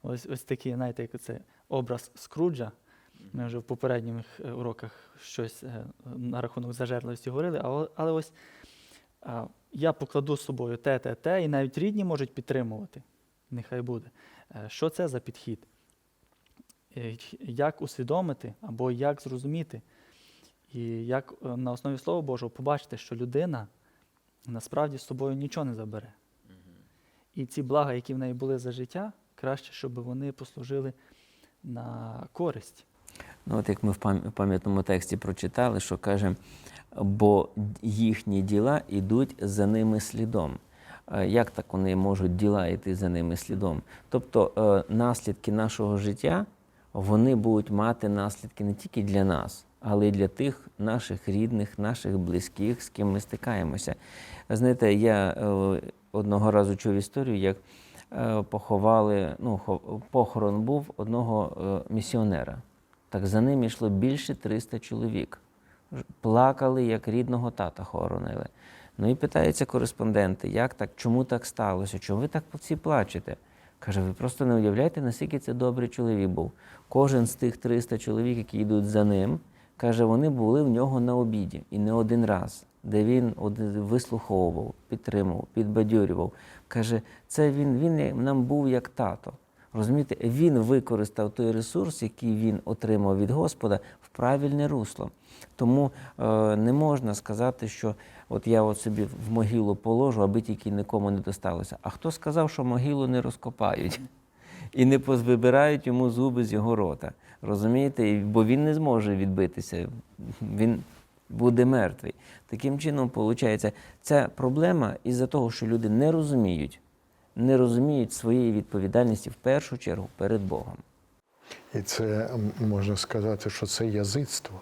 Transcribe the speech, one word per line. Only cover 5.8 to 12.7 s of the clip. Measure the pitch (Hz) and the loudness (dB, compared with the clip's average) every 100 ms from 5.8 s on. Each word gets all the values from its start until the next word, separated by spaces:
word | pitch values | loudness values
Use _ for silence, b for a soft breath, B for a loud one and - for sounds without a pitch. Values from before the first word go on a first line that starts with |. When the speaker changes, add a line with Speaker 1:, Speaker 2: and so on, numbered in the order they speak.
| 113 - 131 123 | -14 -18 -16 -10
Speaker 1:
на | 123 123 | -8 -6
рахунок | 120 - 123 | -6 -8 -10
зажерливості | 120 123 123 120 120 - | -8 -4 -4 -6 -10 -8
говорили, | 131 175 151 | -4 -4 -4
а | 123 | -4
о-, | 139 156 - | -4 -6 -4
але | 160 | -2
ось, | 160 156 B B B B B B B B _ | -2 -4 B B B B B B B B _
а, | - 117 113 _ _ | -12 -10 -10 _ _
я | 147 160 | -4 -4
покладу | 156 139 143 143 143 | -2 -4 -4 -2 -6
з | |
собою | - 131 120 117 | -6 -8 -6 -4
те, | 147 131 | -2 -2
те, | 127 120 | -2 -6
те, | 160 190 | -2 -2
і | 160 | 0
навіть | 143 135 139 | -2 -2 -2
рідні | 190 208 | -2 -2
можуть | 185 151 131 | -2 -2 -4
підтримувати, | - - 131 120 | -8 -4 -4 -4